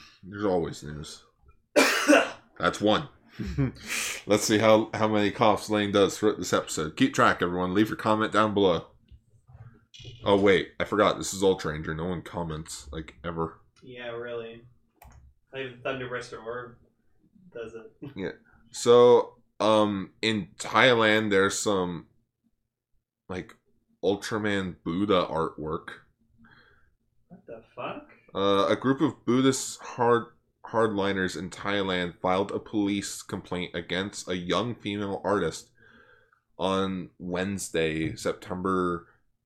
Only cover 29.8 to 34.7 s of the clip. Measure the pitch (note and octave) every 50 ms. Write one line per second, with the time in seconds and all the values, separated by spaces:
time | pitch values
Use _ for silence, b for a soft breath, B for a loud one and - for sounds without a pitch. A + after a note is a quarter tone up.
29.8 | - - - - A#2+ A#2+ A#2+ A2+ A2+ - _ _ _ _ _ _ - - A2 A2
30.8 | A2+ A2 G2+ G2 F#2+ G2+ G2 F#2+ F#2 F2+ - D2+ F#2 E2+ - - - G2+ G2+ G#2
31.8 | F#2+ F#2+ F#2 F2+ F2 F2 E2 - - F#2 F#2 F#2+ G#2 G2 - G#2 - - - G#2+
32.8 | G2+ G2 G#2 G2+ G2 - - - - - G#2+ F#2+ - - F#2 F2 F2 - - F2
33.8 | E2+ - E2+ F2+ F#2+ G2+ - - - - F#2 F2+ F2 F2+ E2+ F#2 A2 B2